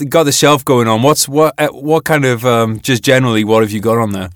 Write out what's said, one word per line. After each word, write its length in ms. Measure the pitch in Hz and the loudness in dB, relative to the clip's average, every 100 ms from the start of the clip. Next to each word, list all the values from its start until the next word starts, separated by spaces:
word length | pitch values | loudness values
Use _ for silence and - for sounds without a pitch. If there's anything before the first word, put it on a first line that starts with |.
| 143 | 0
got 140 | 165 | 0
the 100 | 147 | 2
shelf 320 | - 147 147 | 2 2 2
going 220 | 143 127 113 | 2 0 2
on. 160 | 110 | 2
What's, 260 | 135 151 - | 2 0 -2
what, 260 | 143 156 - | 0 0 0
uh, 120 | 151 | -4
what 340 | 123 147 160 | -4 -2 -2
kind 200 | 160 156 | 0 0
of, 220 | 131 117 127 | 0 0 0
um, 320 | 117 113 110 | 0 0 -4
just 240 | - 120 | -4 -2
generally, 400 | - 131 127 110 | 2 2 2 0
what 220 | 107 110 | 2 2
have 80 | 107 | 0
you 80 | 107 | -2
got 180 | 110 117 | -2 0
on 140 | 110 | -2
there? 180 | 98 90 | -4 -8